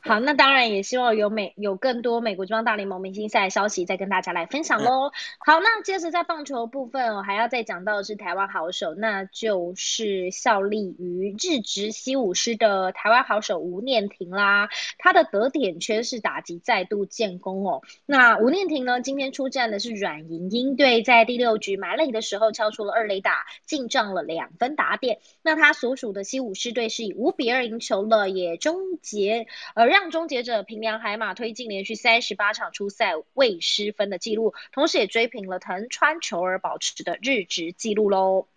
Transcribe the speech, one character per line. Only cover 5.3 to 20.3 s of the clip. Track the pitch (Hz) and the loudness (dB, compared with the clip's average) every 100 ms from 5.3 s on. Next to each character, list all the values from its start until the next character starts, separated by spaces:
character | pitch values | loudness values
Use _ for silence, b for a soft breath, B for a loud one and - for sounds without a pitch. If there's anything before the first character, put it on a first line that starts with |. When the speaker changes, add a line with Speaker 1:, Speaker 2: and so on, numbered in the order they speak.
| B | B
Speaker 1:
好， | - 320 | 4 6
那 | 403 453 | 6 0
接 | - 381 | -2 -4
着 | 330 | -2
在 | 330 | -2
棒 | 339 330 | -2 -6
球 | 294 269 233 | -6 -6 -6
部 | 269 247 | -6 -8
分 | 262 240 208 | -4 -2 -2
哦， | |
还 | 196 202 | -4 0
要 | 233 | 0
再 | 254 | 0
讲 | 226 180 185 | -4 -6 -2
到 | 208 | -2
的 | |
是 | 202 208 | -2 -8
台 | 196 | -6
湾 | 180 196 | -2 -2
好 | 196 165 | -2 -4
手， | 196 180 160 | -4 -6 -2
那 | 220 196 | -2 -2
就 | 196 - 226 196 175 185 | -6 -6 -2 0 -2 -6
是 | - - 220 196 180 | -4 -2 -2 -2 -2
效 | 190 254 208 | -2 2 2
力 | 196 214 196 160 | 2 -2 -4 -8
于 | 180 175 196 202 | -8 -4 -4 -4
日 | 370 302 | -2 -2
职 | 208 - 208 | -2 -6 -6
西 | 220 - 269 | -6 -2 0
武 | 220 | 0
狮 | 185 - 226 | 0 -2 2
的 | 220 196 185 | 4 4 -2
台 | 190 208 | -2 4
湾 | 240 | 4
好 | 262 214 | 4 0
手 | 214 185 | 0 -4
吴 | 165 180 | -4 -6
念 | 247 247 202 | 0 0 0
庭 | - 175 | -6 -8
啦。 | 190 202 202 208 B B B | 0 4 4 2 B B B
他 | 349 | 4
的 | 359 | 6
得 | 320 196 240 | 4 2 2
点 | 294 226 165 | 2 0 -2
圈 | - 214 | -2 -2
是 | 233 247 | -2 -4
打 | 196 143 | -4 -6
击 | - 170 | -10 -12
再 | - 220 | 0 0
度 | 185 208 196 | 2 -4 -4
建 | - 220 180 | -2 -4 -4
功 | 190 190 196 | -8 -4 -2
哦。 | 143 B B - | -2 B B 0
那 | 285 247 202 | 6 8 8
吴 | 226 | 4
念 | 349 381 | 4 0
庭 | 294 | -2
呢， | 254 247 | 0 -2
今 | 247 277 | -2 -4
天 | 269 | -4
出 | 262 269 | -4 -4
战 | 262 233 | -2 -2
的 | 208 | -2
是 | 226 | -6
软 | 214 190 151 | -4 -4 -6
银 | 160 | -10